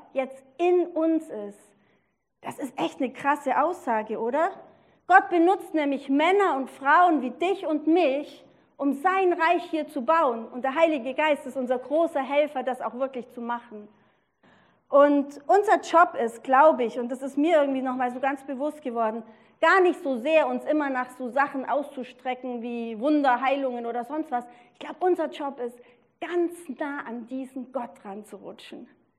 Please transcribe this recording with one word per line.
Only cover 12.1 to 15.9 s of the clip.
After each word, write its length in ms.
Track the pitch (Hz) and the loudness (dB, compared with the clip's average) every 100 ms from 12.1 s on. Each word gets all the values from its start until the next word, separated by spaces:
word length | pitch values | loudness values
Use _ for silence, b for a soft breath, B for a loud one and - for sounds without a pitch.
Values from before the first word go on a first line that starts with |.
| 302 | -2
Helfer, 400 | 247 285 294 269 | -2 0 0 -2
das 180 | 254 240 | -6 -4
auch 140 | 220 | -6
wirklich 340 | 240 262 262 226 | -6 -6 -6 -12
zu 140 | - | -12
machen. 460 | 233 240 - 214 208 b b b b _ b b b b - | -8 -8 -10 -18 -18 b b b b _ b b b b 2
Und 520 | - 294 285 277 - - | 6 6 4 0 -6 2
unser 340 | 381 415 359 | 2 4 2
Job 340 | - | 4